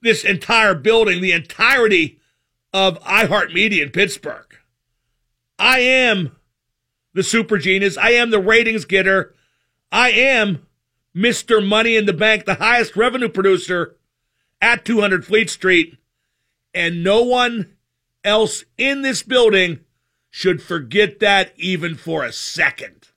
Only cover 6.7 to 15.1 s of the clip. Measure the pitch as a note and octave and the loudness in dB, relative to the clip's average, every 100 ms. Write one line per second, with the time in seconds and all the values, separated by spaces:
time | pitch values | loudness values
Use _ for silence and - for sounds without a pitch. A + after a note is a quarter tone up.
6.7 | _ _ _ _ F3 F#3+ A3+ A3+ G#3+ D#3 | _ _ _ _ -6 -2 -2 0 -2 0
7.7 | F#3+ G3 E3+ A3 A#3+ A#3+ G#3+ F#3+ A3+ A3+ | 0 0 0 2 2 2 0 2 2 2
8.7 | A3 D3 F#3+ F#3+ F#3+ E3 _ _ _ _ | -2 -2 0 2 0 -2 _ _ _ _
9.7 | _ _ G3 B3 G#3+ C4 B3+ G#3 E3+ _ | _ _ 0 2 2 2 2 0 -4 _
10.7 | _ _ _ _ E3+ A3+ A3 - A3 G3 | _ _ _ _ -2 -2 -2 0 0 2
11.7 | G#3+ A3+ A3+ G#3 E3 G#3+ G#3+ G#3+ F#3+ G#3 | 0 2 2 0 0 0 0 -2 -2 0
12.7 | A#3+ A3+ F#3 A#3 B3+ A#3+ - G3 F#3 F3 | 0 0 0 -2 0 -4 0 2 2 0
13.7 | F3+ E3+ _ _ _ _ _ _ _ G#3+ | -6 -6 _ _ _ _ _ _ _ 0
14.7 | A#3 - A3+ G3+ | 0 -2 0 0